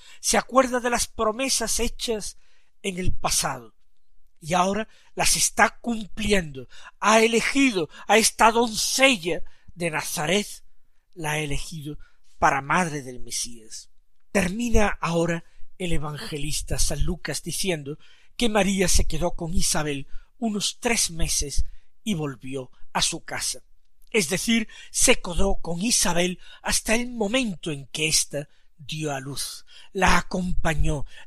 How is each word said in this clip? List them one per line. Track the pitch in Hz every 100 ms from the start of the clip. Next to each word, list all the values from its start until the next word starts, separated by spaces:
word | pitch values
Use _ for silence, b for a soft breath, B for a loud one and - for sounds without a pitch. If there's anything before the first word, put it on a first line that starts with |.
| B B
se | - 214
acuerda | - 247 254 247
de | 240
las | 233 -
promesas | - 220 220 269 - 196 -
hechas | 240 - - 214 - - - - - -
en | 196 180
el | 185
pasado, | - 165 - 160 131 113 - - - - - - -
y | 151
ahora | 180 185 202 220 b b
las | - 160 165
está | - - - -
cumpliendo. | 233 226 202 - 202 202 156 131 123 B B -
Ha | 202 226
elegido | 226 226 - 277 269 190 151 B B
a | 214
esta | 208 - 226
doncella | 226 240 214 - - 269 233 170 151 - b b
de | 170 170
Nazaret, | 151 - - 156 196 208 - - - - - _
la | 185 151
ha | 151
elegido | 151 139 - 160 143 147 b b - -
para | 160 139
madre | 139 165 170 147
del | 127 123
Mesías. | 117 - 120 117 - - - - _ - -
Termina | 202 180 208 240 220 202 -
ahora | 160 170 170 170 - - - -
el | 180
evangelista | 160 151 147 226 151 151 135 - 143
San | - 147
Lucas | 147 180 - 139
diciendo | 170 - 190 160 139 151 b b b -
que | 240
María | 214 190 196 180
se | - -
quedó | 156 170 -
con | 165
Isabel | 185 - 170 151 139 139 b b -
unos | 226 208 - -
tres | 247 196 -
meses | 165 160 - 143 - - - - -
y | 220
volvió | 170 147 123 131 135 131 - -
a | -
su | - -
casa. | - 127 - - - - - - -
Es | 220 170
decir, | 185 - 233 220 B B
se | - - 240
quedó | 185 165 - -
con | 165 170
Isabel | 226 - 208 170 180 180 B B
hasta | 202 - - 226
el | 247
momento | 240 202 254 233 170 180
en | 143 135
que | - 156
ésta | - - 143 147 - - -
dio | 135 156 151
a | 135
luz. | 135 131 - - - B B
La | 190 180 175
acompañó, | - 185 180 - 170 151 156 147 - B